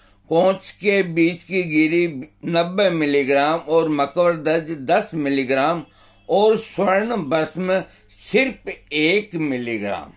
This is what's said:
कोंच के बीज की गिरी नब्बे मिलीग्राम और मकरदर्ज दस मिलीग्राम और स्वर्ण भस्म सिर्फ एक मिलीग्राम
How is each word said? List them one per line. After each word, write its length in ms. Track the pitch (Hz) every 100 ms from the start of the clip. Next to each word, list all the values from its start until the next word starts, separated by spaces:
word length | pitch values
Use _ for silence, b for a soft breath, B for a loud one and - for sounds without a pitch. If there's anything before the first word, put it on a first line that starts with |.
| b b -
कोंच 420 | 165 185 190 -
के 320 | - 202 196
बीज 400 | 175 165 165 170
की 200 | - 190
गिरी 440 | 175 151 156 170 175 139 131 _ 156
नब्बे 440 | 170 170 185 202
मिलीग्राम 680 | 170 147 143 131 139 143 165
और 300 | 147 165 160
मकरदर्ज 840 | 147 139 175 175 170 151 165 156
दस 400 | 160 131 180 -
मिलीग्राम 680 | 165 143 139 127 131 143 170 139 B B B -
और 280 | 180 214 220
स्वर्ण 600 | - - 190 190 226 233
भस्म 680 | 143 156 156 - 185 185 - b b - -
सिर्फ 360 | 202 262 208 - 175 _
एक 420 | 147 156 196 -
मिलीग्राम 800 | 170 151 127 120 113 101 92 -